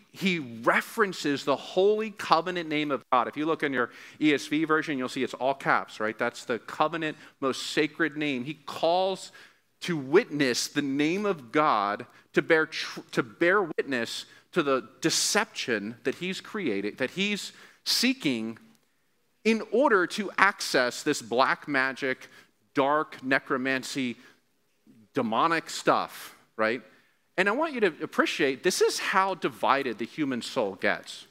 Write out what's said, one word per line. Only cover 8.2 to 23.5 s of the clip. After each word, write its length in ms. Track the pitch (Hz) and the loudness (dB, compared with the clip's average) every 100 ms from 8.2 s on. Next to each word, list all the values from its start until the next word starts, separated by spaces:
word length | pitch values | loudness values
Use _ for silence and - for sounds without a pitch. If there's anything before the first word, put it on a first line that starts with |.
| 147 127 123 | -2 -2 -6
He 80 | |
calls 800 | - - - 165 180 190 185 - - - _ _ _ | -10 -12 -2 0 2 0 -4 -10 -20 -20 _ _ _
to 160 | - 160 | -6 -6
witness 720 | 131 170 247 147 135 117 - | 2 4 4 2 0 0 -2
the 120 | 143 | -2
name 440 | 143 135 151 190 202 | -2 0 0 0 -2
of 260 | 170 117 | -4 -2
God 560 | 151 151 113 101 107 120 - _ | 2 4 4 2 -2 -6 -20 _
to 80 | - | 0
bear 240 | 131 160 156 | 4 4 4
tr-, 360 | - - 175 - | -2 -8 -10 -6
to 100 | - | -4
bear 400 | 123 - 170 202 | -4 0 2 4
witness 640 | 165 - 143 127 113 - - - _ | 0 -4 -2 -2 -4 -6 -12 -20 _
to 100 | 180 | 0
the 260 | 143 131 104 - | 2 2 -2 -4
deception 960 | 160 - - 208 220 - - 110 101 120 135 | 0 2 2 0 0 -4 -2 -2 -2 -6 -6
that 100 | - | -4
he's 260 | 180 110 | -6 -8
created, 560 | - 214 160 98 101 - | -8 -6 -2 -2 -4 -4
that 140 | 127 | -4
he's 400 | 175 202 208 - - - _ | -2 -2 -2 -8 -16 -20 _
seeking 760 | - - 247 262 151 117 110 113 - _ _ _ _ _ _ _ | -2 2 2 2 -2 -2 -4 -10 -18 _ _ _ _ _ _ _
in 180 | 214 220 - | 0 0 2
order 360 | 220 285 202 170 | 2 4 4 2
to 240 | - 190 - | -2 -4 4
access 640 | 196 - - 139 123 - | 4 4 0 2 2 0
this 180 | 156 143 | -2 -2
black 460 | 113 120 131 170 - | 0 2 2 0 -2
magic, 640 | 139 135 127 135 127 - - - _ _ | 0 0 -2 -4 -4 -10 -20 -20 _ _
dark 480 | - 139 151 156 - | 0 2 2 0 -6
necromancy, 960 | 131 139 - | 0 0 0